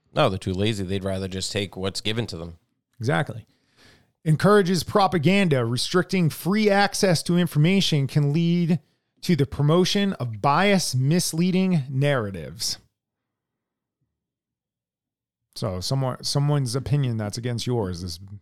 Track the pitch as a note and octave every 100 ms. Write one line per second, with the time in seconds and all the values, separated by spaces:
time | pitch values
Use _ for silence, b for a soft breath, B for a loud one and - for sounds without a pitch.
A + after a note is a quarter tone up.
0 | _ D3+ C3 F#2+ F#2+ F#2 G#2+ G2+ F#2 G2
1 | F#2+ F#2+ F#2+ F#2+ - G#2 F#2+ F#2 F#2+ -
2 | G#2 A2+ A2 E2 E2 E2 _ _ _ -
3 | A#2 E3 - A2+ - b b b b b
4 | b b D#3+ D3+ F#3+ G#3 F3+ F#3 - G#3
5 | F#3+ F3 D#3 G3 F3+ C3 A#2 B2 - F3+
6 | - F#3+ D#3 - E3 G#3 G#3 G3 G3 -
7 | F#3+ D#3 - F3 F3 D3 E3 G3 - D3
8 | C3+ D3+ C#3+ E3 E3+ F3 E3 F3+ _ _
9 | _ _ - D#3 C#3 - D3 F3 F3+ G3+
10 | G3 - A#2+ G#2+ C#3+ D3+ G3+ F#3+ - B2+
11 | C3+ F3 - D#3+ F3+ F#3 F#3+ E3+ C3 C3
12 | D3 C3 G2+ F2+ D2+ F2+ - - _ _
13 | _ _ _ _ _ _ _ _ _ _
14 | _ _ _ _ _ _ _ _ _ _
15 | _ _ _ _ _ - A2+ F2+ - C3+
16 | C3 - - C#3+ C#3+ D3 B2 C3 - C#3+
17 | B2+ A2+ G#2 A#2 B2 A#2 B2 A#2+ F#2+ E2+
18 | F2+ E2+ G2 G2+